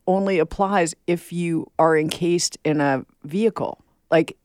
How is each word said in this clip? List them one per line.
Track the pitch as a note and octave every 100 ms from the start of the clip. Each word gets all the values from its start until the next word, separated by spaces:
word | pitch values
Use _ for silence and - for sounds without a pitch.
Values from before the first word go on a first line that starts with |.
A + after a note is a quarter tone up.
| -
only | F#3+ G3 F3+
applies | D#3+ - G3 G3+ E3 - -
if | F3 -
you | F3 E3+ D#3+ - -
are | D#3+ D#3
encased | D#3 - F3 F3 - -
in | D#3+ D3+
a | C#3+ C3+ - _ D3+
vehicle. | F#3 A3+ - A#2 - _ _ -
Like, | E3 - -